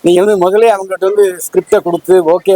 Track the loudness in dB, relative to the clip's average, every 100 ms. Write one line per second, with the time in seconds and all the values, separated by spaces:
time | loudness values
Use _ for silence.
0 | 0 0 0 0 0 2 2 0 -6 -4
1 | -2 0 0 -2 -6 -6 -2 -2 -2 -4
2 | 0 0 2 0 0